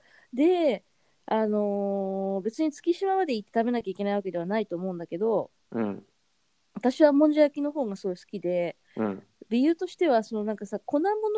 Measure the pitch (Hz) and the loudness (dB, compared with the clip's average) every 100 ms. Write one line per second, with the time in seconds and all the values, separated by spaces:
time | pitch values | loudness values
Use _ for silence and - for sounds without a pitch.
0 | _ - _ 240 320 359 311 196 - _ | _ -20 _ 2 4 4 2 0 -6 _
1 | _ _ - 220 214 208 208 202 202 196 | _ _ -2 0 2 2 0 0 -2 -2
2 | 190 196 196 196 190 262 311 - 339 339 | -2 -2 -2 -2 -4 -2 -2 0 -2 0
3 | 392 381 339 220 - 226 226 240 208 185 | 0 0 0 -2 -2 0 0 -2 -4 -4
4 | 202 202 190 175 175 220 208 175 185 175 | -2 -2 -2 -4 -2 -2 -2 -6 -6 -8
5 | 165 170 220 196 - _ _ 117 107 98 | -8 -4 0 0 -2 _ _ -4 -4 -4
6 | - _ _ _ _ _ _ - 247 - | -14 _ _ _ _ _ _ -4 -4 6
7 | 302 285 311 302 294 294 294 302 226 196 | 6 6 4 6 4 2 -4 -2 -4 -4
8 | 196 180 - - 175 175 170 - _ - | -6 -8 -10 -6 -2 -2 -2 -6 _ -6
9 | 107 95 - _ - 233 294 339 359 - | -4 -6 -12 _ -4 2 2 0 -6 -2
10 | 339 233 214 220 208 208 202 208 - 294 | 2 2 0 -4 -4 -6 -8 -10 -2 0
11 | 381 427 427 | 0 0 -2